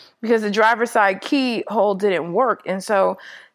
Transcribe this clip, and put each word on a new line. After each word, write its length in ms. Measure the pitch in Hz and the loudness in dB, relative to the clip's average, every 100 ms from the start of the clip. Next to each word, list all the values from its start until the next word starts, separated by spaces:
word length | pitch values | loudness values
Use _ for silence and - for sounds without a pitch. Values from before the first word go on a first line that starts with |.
| - - | -20 -8
because 220 | 226 226 | 0 0
the 80 | 208 | 0
driver's 400 | 196 220 226 226 | 2 2 2 0
side 300 | 233 196 190 | 2 2 0
key 440 | - 285 254 226 - | -2 0 0 -4 -4
hole 260 | 226 208 | 0 0
didn't 380 | 190 202 175 165 | 0 0 -2 -2
work. 300 | 180 254 202 - | -2 0 -2 -4
And 160 | 190 | -6
so 340 | 185 202 185 190 - - - | 0 2 2 -2 -12 -20 -20